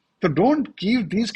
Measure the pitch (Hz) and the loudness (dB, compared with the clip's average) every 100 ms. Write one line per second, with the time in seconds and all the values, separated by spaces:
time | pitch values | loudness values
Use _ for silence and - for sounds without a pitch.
0 | _ _ 185 147 220 302 254 - 185 247 | _ _ -2 2 2 2 -2 -6 -2 0
1 | 175 185 226 | 0 -2 -2